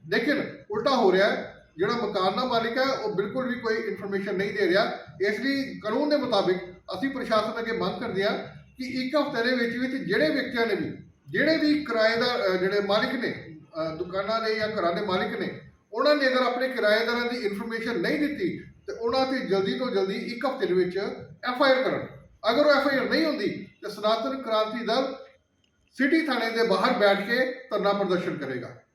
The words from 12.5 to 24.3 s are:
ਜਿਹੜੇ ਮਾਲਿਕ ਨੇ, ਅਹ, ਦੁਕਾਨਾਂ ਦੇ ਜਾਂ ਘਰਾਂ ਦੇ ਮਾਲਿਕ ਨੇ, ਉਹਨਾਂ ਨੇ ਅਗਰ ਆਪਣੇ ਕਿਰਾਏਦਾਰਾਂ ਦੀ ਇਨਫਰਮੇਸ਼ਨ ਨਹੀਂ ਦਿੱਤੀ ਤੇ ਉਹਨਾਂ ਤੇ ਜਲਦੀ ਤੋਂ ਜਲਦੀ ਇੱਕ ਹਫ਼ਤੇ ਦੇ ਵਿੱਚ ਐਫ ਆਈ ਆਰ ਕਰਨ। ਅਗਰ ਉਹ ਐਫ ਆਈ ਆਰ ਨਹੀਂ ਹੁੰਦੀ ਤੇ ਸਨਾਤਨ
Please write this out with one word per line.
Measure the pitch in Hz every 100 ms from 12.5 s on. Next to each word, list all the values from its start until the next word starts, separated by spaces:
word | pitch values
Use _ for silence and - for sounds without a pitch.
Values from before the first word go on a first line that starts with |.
| 180
ਜਿਹੜੇ | 190 202
ਮਾਲਿਕ | 196 208 247
ਨੇ, | 254 185 - 160 -
ਅਹ, | - 160 160 160
ਦੁਕਾਨਾਂ | 180 190 196 226
ਦੇ | 220 214
ਜਾਂ | 214
ਘਰਾਂ | 202 170
ਦੇ | 185
ਮਾਲਿਕ | 202 185 233 226
ਨੇ, | 175 - - _ _
ਉਹਨਾਂ | 226 285 294
ਨੇ | 262
ਅਗਰ | 254
ਆਪਣੇ | 247 247 262
ਕਿਰਾਏਦਾਰਾਂ | 240 208 214 233 240 240
ਦੀ | 247
ਇਨਫਰਮੇਸ਼ਨ | 208 202 226 226 240 180
ਨਹੀਂ | 202 294
ਦਿੱਤੀ | 294 - 175 - - - -
ਤੇ |
ਉਹਨਾਂ | - 233 269 262
ਤੇ | 262
ਜਲਦੀ | - 196 196
ਤੋਂ | - 247
ਜਲਦੀ | 190 190
ਇੱਕ | 233 - 240 269
ਹਫ਼ਤੇ | - 175
ਦੇ |
ਵਿੱਚ | 185 180 196 226 - - - 240
ਐਫ | 254
ਆਈ | 277
ਆਰ | 254
ਕਰਨ। | 190 - - - - _ 208
ਅਗਰ | 254 294
ਉਹ |
ਐਫ | 277 277
ਆਈ | 269
ਆਰ | 214
ਨਹੀਂ | 262 320
ਹੁੰਦੀ | - - - - _
ਤੇ | -
ਸਨਾਤਨ | - 208 226 262